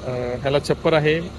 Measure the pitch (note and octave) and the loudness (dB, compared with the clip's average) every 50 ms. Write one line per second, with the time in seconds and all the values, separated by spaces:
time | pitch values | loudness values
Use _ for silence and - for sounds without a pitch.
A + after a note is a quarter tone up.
0 | - B2+ B2+ B2 B2 A#2+ B2 A#2+ B2+ C3+ C#3+ C#3+ C#3+ - D3+ - - E3+ D#3+ D3+ | -6 -6 -6 -4 -4 -4 -4 -2 -2 0 0 0 2 0 -2 0 2 2 4 4
1 | D3+ D3+ D#3 E3 E3+ F#3+ - | 4 4 2 2 -2 -6 -12